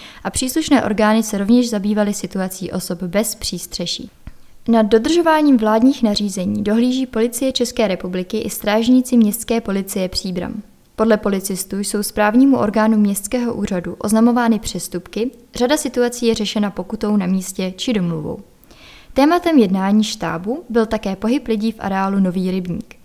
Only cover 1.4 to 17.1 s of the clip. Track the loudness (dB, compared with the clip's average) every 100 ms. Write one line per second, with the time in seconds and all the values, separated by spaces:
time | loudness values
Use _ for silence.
1.4 | 2 4 4 -2 -2 0 0 -2 -6 -4
2.4 | -6 -6 -8 -6 -6 -6 -4 -2 -2 -4
3.4 | -8 -8 -10 -8 -8 -8 -12 -16 -20 -20
4.4 | -20 -8 0 2 4 4 4 2 4 4
5.4 | 6 4 4 4 4 4 0 0 -2 -4
6.4 | -2 -2 0 2 2 0 -2 -2 -2 0
7.4 | -2 0 -2 0 -2 -2 -4 -6 -4 -4
8.4 | -6 -6 0 2 4 4 4 4 4 2
9.4 | -2 -2 -2 -4 -4 -4 -4 -4 -6 -6
10.4 | -6 -8 -12 _ _ 0 2 2 2 -2
11.4 | -2 -6 -6 -6 -4 -4 -4 0 2 4
12.4 | 4 4 2 2 2 4 2 0 -4 -4
13.4 | -2 -4 -4 -4 -6 -6 0 4 4 4
14.4 | 2 0 -2 -8 -8 -10 -8 -6 -6 -6
15.4 | -12 -2 0 2 0 0 -2 0 0 0
16.4 | -2 -2 -2 -4 -8 -4 0